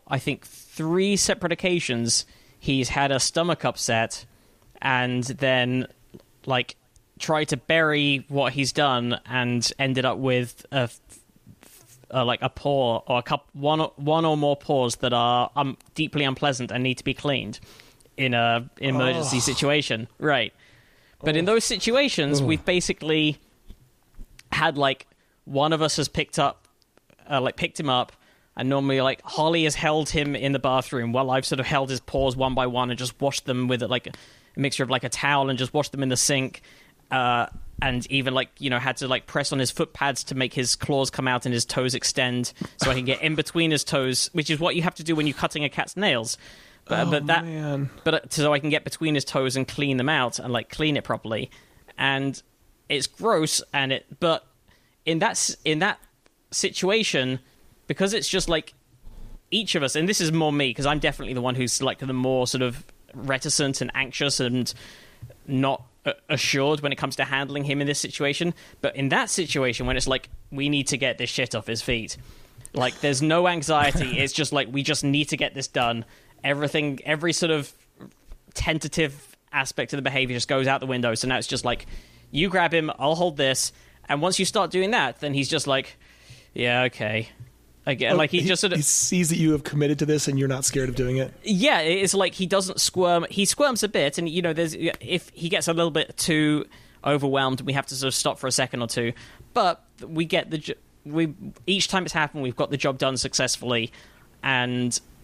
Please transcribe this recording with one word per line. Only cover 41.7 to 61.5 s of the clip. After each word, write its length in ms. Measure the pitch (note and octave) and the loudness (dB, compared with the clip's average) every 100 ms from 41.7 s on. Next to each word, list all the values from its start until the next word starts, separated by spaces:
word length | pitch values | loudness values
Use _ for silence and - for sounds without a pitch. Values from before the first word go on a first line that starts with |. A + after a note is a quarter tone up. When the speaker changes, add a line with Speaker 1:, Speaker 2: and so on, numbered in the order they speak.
| C#3 B2+ | 0 0
Speaker 1:
extend 580 | A#2+ - - B2 B2 B2 - - - | 0 -2 0 0 0 -4 -6 -12 -4
so 140 | C3 | 0
I 40 | |
can 100 | B2+ B2 | 0 0
get 160 | C3 | 0
in 120 | D#3 | 0
between 360 | D#3 - E3+ E3 | 0 -2 0 2
his 140 | D3 | 2
toes, 440 | - C#3+ C3 B2 - | 0 0 0 0 -2
which 160 | E3+ D3+ | -2 -2
is 100 | D3+ | 0
what 160 | E3+ E3+ | 0 0
you 60 | |
have 120 | F3 - | -2 -2
to 60 | |
do 140 | D#3 D#3 | -2 0
when 100 | D3+ | 0
you're 80 | - | -2
cutting 280 | E3+ D#3 | -4 -2
a 40 | C#3+ | -4
cat's 260 | - - F3+ | -4 -6 -2
nails. 400 | G3+ B2 A2+ - - - - - | 0 0 -2 -8 -12 -20 -20 -16
But, 220 | - A2 - | -4 0 2
Speaker 2:
Oh, 40 | |
Speaker 1:
but 160 | D3 D3 | 2 2
that, 160 | E3 | 0
Speaker 2:
man. 460 | E3 D#3 D3 C#3 C#3 - | 0 -6 -4 -2 -4 -4
Speaker 1:
but, 100 | E3 | 0
uh, 60 | D#3+ - | 0 0
so 240 | - D3 | 0 2
I 60 | D3 | 2
can 100 | D3+ | 2
get 160 | D3+ | -2
between 300 | - - D#3+ | -2 -4 0
his 100 | D3 | 0
toes 320 | - C#3+ C3 C3 | 0 0 0 0
and 100 | C3 | -4
clean 300 | - C#3+ C3 | -2 -2 0
them 120 | C3 | 2
out 300 | D3+ B2 - | 2 0 -2
and, 140 | B2 | -4
like, 160 | A#2+ - | -4 -4
clean 280 | - D#3 C3+ | -2 0 0
it 80 | |
properly. 460 | - A2+ A2 A2 C3 - - _ - - | -2 -4 -4 -4 -6 -12 -20 _ -14 -2
And 440 | C3+ C3+ C#3 C3 - _ _ _ - | 0 0 -2 -6 -12 _ _ _ -4
it's 180 | D3 - | -2 -4
gross, 560 | - A3 F#3 D#3 - - | -2 2 2 2 -2 -2
and 200 | C#3+ C3+ | -2 0
it, 140 | C3 - C#3+ | -2 -6 -2
but 240 | E3+ D#3+ - _ _ _ _ _ D#3 | 0 0 -4 _ _ _ _ _ -2
in 140 | E3 | 0
that 120 | A3 | 0
s-, 240 | C4+ - - | 0 -2 -2
in 140 | D#3 D#3 | 0 2
that 200 | G3 - - _ _ _ _ | 0 -2 -10 _ _ _ _
situation, 880 | - G3 - F#3 A3 G#3+ D#3 B2+ B2+ - _ - - - | -4 -2 0 2 2 2 0 0 -2 -8 _ -20 -12 -6
because 280 | D#3 G3 | -2 0
it's 140 | A3 - | 0 -2
just, 200 | F#3 - | 0 0
like, 260 | D#3+ - - _ _ - - - - - | -2 -2 -16 _ _ -20 -16 -16 -16 -4
each 240 | G#3 G3 | -2 0
of 80 | E3+ | 0
us, 120 | C3+ D3+ | 0 2
and 120 | F3+ | 2
this 120 | A3 | 2
is 120 | D#3+ | 2
more 200 | D#3+ D#3 | 2 2
me, 200 | C#3+ C3+ | 2 0
'cause 120 | A2+ C#3 | 0 0
I'm 120 | D3+ | 0
definitely 360 | D3+ C3+ C3+ | 0 -2 -6
the 60 | B2 | -2
one 140 | B2+ | -2